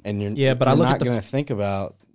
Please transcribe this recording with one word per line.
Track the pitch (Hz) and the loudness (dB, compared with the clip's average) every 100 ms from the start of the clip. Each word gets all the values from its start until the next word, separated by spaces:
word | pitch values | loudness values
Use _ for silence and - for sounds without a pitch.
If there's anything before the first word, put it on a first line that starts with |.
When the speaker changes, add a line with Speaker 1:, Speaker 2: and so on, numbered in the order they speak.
Speaker 1:
And | 104 101 | -6 -4
you're, | 101 | -4
Speaker 2:
Yeah, | 117 135 127 | 0 0 2
but | 127 | 2
I | |
Speaker 1:
you're | 139 | 4
Speaker 2:
look | 127 | 4
Speaker 1:
not | 139 | 2
Speaker 2:
at | |
the | 131 | 0
Speaker 1:
gonna | 113 | -2
Speaker 2:
f- | - | -2
Speaker 1:
think | 135 143 | -4 -4
about | 107 101 98 95 - _ | -2 -2 -2 -6 -12 _